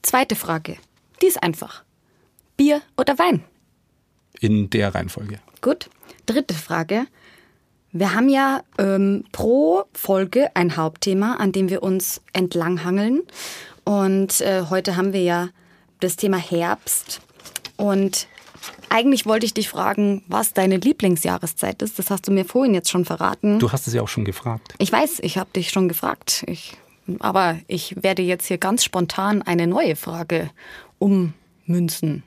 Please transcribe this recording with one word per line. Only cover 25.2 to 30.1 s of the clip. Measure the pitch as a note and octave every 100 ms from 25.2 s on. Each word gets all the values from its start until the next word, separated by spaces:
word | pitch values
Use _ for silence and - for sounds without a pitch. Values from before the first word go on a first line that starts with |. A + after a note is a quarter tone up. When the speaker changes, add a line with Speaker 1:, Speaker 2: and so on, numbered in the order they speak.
Speaker 1:
ich | - F#3+
hab | F#3
dich | - E3+
schon | G3 F#3
gefragt. | E3 - - - - -
Ich, | E3+ - - _ _ - F3+
aber | - F#3+ F3+ E3 -
ich | F3+ - F#3+
werde | F#3+ F#3+
jetzt | F3+ F3+ -
hier | F3+
ganz | F#3+ A#3
spontan | - F#3 E3+ - G3 G#3
eine | - E3+ E3+
neue | G#3 F3 D#3
Frage | -